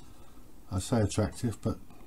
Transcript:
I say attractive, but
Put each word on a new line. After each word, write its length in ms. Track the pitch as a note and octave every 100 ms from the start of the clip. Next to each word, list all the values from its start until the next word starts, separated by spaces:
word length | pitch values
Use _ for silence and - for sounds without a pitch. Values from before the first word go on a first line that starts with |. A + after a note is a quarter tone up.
| - - - - - - -
I 80 | F#2+
say 220 | - A#2
attractive, 600 | G2+ - G2+ - A#2+ G#2
but 180 | A2+ - - -